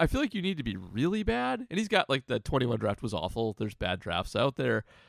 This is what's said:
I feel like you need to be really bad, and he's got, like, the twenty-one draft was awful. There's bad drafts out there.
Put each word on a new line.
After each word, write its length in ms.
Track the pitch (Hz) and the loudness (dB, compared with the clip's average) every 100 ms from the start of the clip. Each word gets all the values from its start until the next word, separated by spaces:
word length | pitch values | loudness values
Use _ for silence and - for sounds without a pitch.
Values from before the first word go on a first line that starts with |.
I 60 | 165 | 4
feel 160 | 262 | 4
like 100 | 285 | 0
you 80 | 208 | 0
need 160 | 185 175 | -2 -2
to 60 | |
be 140 | 117 95 | -4 -6
really 440 | 92 98 156 214 | -4 0 0 2
bad, 440 | 214 233 247 247 254 | 0 0 0 -4 -4
and 100 | 185 | -4
he's 100 | 220 | 2
got, 200 | 190 - | 2 4
like, 200 | 135 - | 0 0
the 120 | 113 | -2
twenty-one 380 | - 135 123 113 | 0 2 2 2
draft 240 | 107 104 | 0 0
was 100 | 117 | -2
awful. 420 | 98 85 113 113 104 | -2 -2 -2 -2 -2
There's 160 | 107 | -6
bad 260 | - 92 92 | -2 -2 -2
drafts 340 | - 85 - | -2 -2 0
out 220 | - 135 135 | 0 0 2
there. 280 | 131 110 - - | 0 0 -2 -12